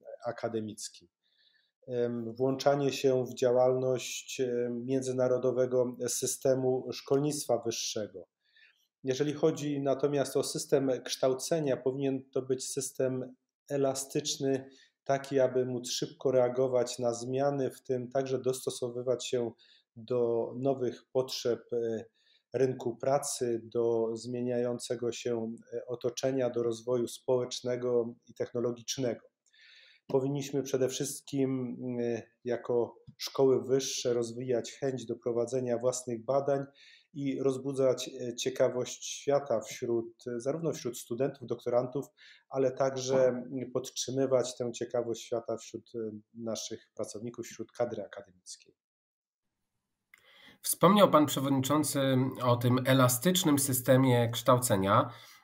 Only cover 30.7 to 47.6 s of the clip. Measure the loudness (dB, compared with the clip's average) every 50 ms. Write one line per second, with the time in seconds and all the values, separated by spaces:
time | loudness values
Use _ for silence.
30.7 | 0 0 2 0 0 -2 -6 -6 -8 -10 -10 -4 -2 0 0 2 0 -2 -4 -6
31.7 | -6 -8 -6 -6 -4 -2 -2 -2 -2 -4 -6 -10 _ _ -4 -4 -4 -4 -2 0
32.7 | 0 0 0 0 -4 -12 _ -20 -14 -12 -12 -4 0 4 4 6 4 4 2 2
33.7 | 0 0 0 -2 -4 -2 0 0 0 0 0 -4 -6 -6 -4 -2 -2 -2 -2 -4
34.7 | -8 -6 -4 -4 -4 -4 -4 -6 -6 -4 -4 -2 -2 -2 -2 0 -2 -2 0 0
35.7 | 0 0 0 0 -2 -2 -4 -6 -6 -6 -2 0 0 0 2 0 0 -2 -2 -6
36.7 | -14 -20 -20 -20 -20 -20 _ _ -10 -6 -4 -4 -2 0 0 0 0 -2 -4 -4
37.7 | 0 2 4 4 2 2 -2 -8 -8 -8 -8 -8 -6 -4 -4 -2 0 2 2 2
38.7 | 2 -2 -4 -6 -8 -10 -10 -12 -12 -6 -2 0 0 0 2 0 -2 -2 -2 -6
39.7 | -10 -6 -2 -2 0 0 -2 -4 -10 -14 -10 -8 -8 -6 -4 -4 -4 -2 -2 -4
40.7 | -4 -4 -6 -8 -8 -8 -8 -6 -4 -2 -2 -2 -4 -6 -8 -8 -8 -6 -2 0
41.7 | 0 0 0 0 -4 -6 -8 -8 _ _ -20 -20 -20 _ _ -6 -2 0 0 0
42.7 | 2 2 0 0 0 -2 -2 0 4 4 4 4 2 0 -6 -6 -8 -8 -6 -4
43.7 | -4 -6 -6 -6 -8 -8 -6 -4 -2 0 2 4 4 2 2 0 -4 -6 -6 -6
44.7 | -4 -6 -6 -4 -4 -2 -2 -2 -4 -6 -6 -6 -6 -6 -4 -4 -6 -6 -8 -12
45.7 | -14 -14 -14 _ -10 -8 -8 -8 -10 -12 -16 _ -14 -10 -6 -6 -6 -6 -6 -8
46.7 | -12 -12 -14 _ _ -10 -10 -8 -10 -10 -10 -10 -10 -10 -12 -12 -10 -12